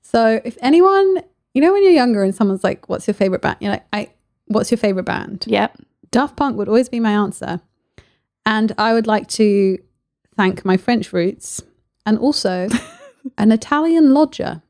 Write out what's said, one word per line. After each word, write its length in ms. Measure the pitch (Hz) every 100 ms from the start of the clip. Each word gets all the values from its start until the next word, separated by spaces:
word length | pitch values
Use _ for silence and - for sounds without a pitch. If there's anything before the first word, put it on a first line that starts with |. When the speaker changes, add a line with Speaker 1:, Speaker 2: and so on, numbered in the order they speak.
Speaker 1:
So 400 | - 233 226 220 233
if 120 | -
anyone, 600 | 254 330 381 392 392 381 - _ _
you 80 | -
know 120 | 320
when 100 | 403
you're 80 | 392
younger 320 | 320 247 214
and 100 | 196
someone's 300 | 196 202 190
like, 240 | 190 - -
"What's 180 | - -
your 60 |
favourite 280 | 202 190 185
band?" 160 | - -
You're 120 | 202
like, 140 | 202 _
"I, 160 | 208 - _ _ _ _
what's 240 | 214 202
your 60 | 233
favourite 280 | 208 190 -
band?" 400 | - - 202 226
Speaker 2:
Yep. 300 | 202 202 _ _ _ _
Speaker 1:
Daft 240 | 226 277 -
Punk 220 | 285 220
would 100 | 196
always 200 | 226 254
be 100 | 240
my 120 | 226
answer. 500 | 208 202 - - 170 _ _ _ _ _ _ _ _ 214
And 280 | 220 220 214
I 160 | 214
would 140 | 226 220
like 200 | 214 -
to 480 | - 214 202 190 185 _ _ _ _ _ -
thank 260 | 185 180
my 140 | 190 185
French 340 | - 240 -
roots 500 | 185 175 - - - - _ _ _ 214
and 120 | 214
also 500 | 269 294 196 180 190 240 - -
Speaker 2:
<laughs> 340 | 554 _ 262 -
Speaker 1:
an 140 | 214
Italian 600 | 220 - 294 330 330 294
lodger 480 | 277 311 - - 165